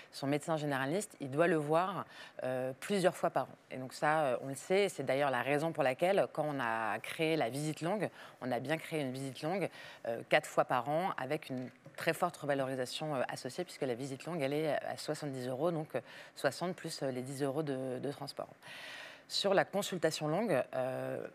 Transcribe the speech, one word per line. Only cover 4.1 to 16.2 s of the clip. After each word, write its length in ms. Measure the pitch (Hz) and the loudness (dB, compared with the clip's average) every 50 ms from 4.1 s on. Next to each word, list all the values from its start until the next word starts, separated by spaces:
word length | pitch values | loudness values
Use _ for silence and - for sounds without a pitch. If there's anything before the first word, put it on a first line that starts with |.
| 156 160 | 4 4
euh, 160 | 151 131 123 - - | 4 2 2 0 -2
on 40 | |
le 80 | 135 135 | -4 -6
sait, 300 | - - - 185 202 202 | -8 0 2 4 4 4
et 40 | 185 | 4
c'est 140 | - - 135 | 0 -2 0
d'ailleurs 280 | 131 131 139 147 139 | 2 2 4 4 2
la 100 | 131 120 | 2 2
raison 320 | 120 131 143 143 156 165 156 | 2 2 2 2 2 0 2
pour 100 | 151 143 | 2 2
laquelle, 440 | 127 131 - 170 180 202 190 131 - | 2 4 4 4 4 6 4 4 2
quand 140 | - 160 151 | 0 -2 -2
on 140 | 151 143 135 | 0 0 0
a 360 | 123 113 113 113 113 107 101 117 | 0 0 2 2 2 0 0 -2
créé 360 | - - - - 160 156 160 | -2 -6 -2 0 2 2 4
la 140 | 156 131 113 | 4 2 2
visite 320 | 123 143 151 156 151 - | 0 0 -2 -2 -2 -2
longue, 280 | 151 170 202 214 165 120 - - - - - - | -2 0 0 0 0 -2 -4 -10 -16 -18 -12 -8
on 120 | - 127 123 | -4 -2 -2
a 60 | 117 | -2
bien 180 | 127 135 160 | 0 0 -2
créé 240 | 160 - - 165 151 | -2 -2 -4 -2 -2
une 100 | 139 127 | -2 -2
visite 300 | 127 131 139 135 131 - | -4 -4 -6 -6 -6 -4
longue, 280 | - 156 185 202 160 - - - - - - - - | -4 -2 0 0 -2 -2 -4 -10 -16 -16 -14 -6 -4
euh, 140 | 113 117 117 117 - | -4 -4 -4 2 4
quatre 180 | 170 156 - | 4 4 4
fois 160 | - - 165 147 | 2 2 2 4
par 220 | - 139 123 117 | 4 2 2 2
an, 220 | 143 151 160 185 196 - | 2 0 2 0 0 -2
avec 320 | - 131 131 151 160 - - | -4 -2 -2 -4 -4 -4 -6
une 200 | 135 127 127 120 - - - - - | -6 -6 -6 -8 -10 -16 -20 -18 -10
très 180 | - - 170 160 | 0 0 0 2
forte 240 | - 180 175 - | 2 0 0 0
revalorisation, 800 | - - 139 143 139 135 131 135 127 123 123 - - 160 156 147 | -2 0 0 2 2 2 0 0 -2 -2 -4 -4 -4 -4 -2 0
euh, 60 | 127 120 | 0 0
associée, 360 | - - - - 127 - - 180 | -2 -4 -6 -8 -6 -4 -6 -6
puisque 180 | - - - | -6 -4 -4
la 140 | 147 131 117 | -2 -2 -2
visite 300 | 117 139 139 135 131 - | -2 -4 -6 -6 -8 -6
longue, 180 | 156 175 165 135 | -6 -2 0 0
elle 100 | 135 143 | 0 0
est 160 | 151 156 151 131 - - | 0 2 2 0 0 -2
à 120 | 107 117 | -4 -6
soixante-dix 500 | - - - 151 - 156 143 135 131 123 | -4 -4 -4 -4 -4 -4 -4 -4 -4 -2
euros, 240 | 127 127 123 151 180 | -2 0 2 2 2
donc, 240 | 175 156 156 - - | 2 0 -2 -2 -4
euh, 60 | 123 - - - - | -6 -6 -6 -16 -18